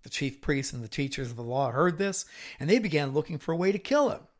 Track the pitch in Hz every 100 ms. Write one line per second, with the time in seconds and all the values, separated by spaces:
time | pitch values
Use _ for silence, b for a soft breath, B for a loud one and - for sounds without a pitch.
0 | - - 139 135 - 139 131 127 113 -
1 | 139 139 127 117 117 127 135 120 175 160
2 | 196 190 - B B B 147 233 208 151
3 | 143 139 156 156 - 165 185 190 - 285
4 | 277 - -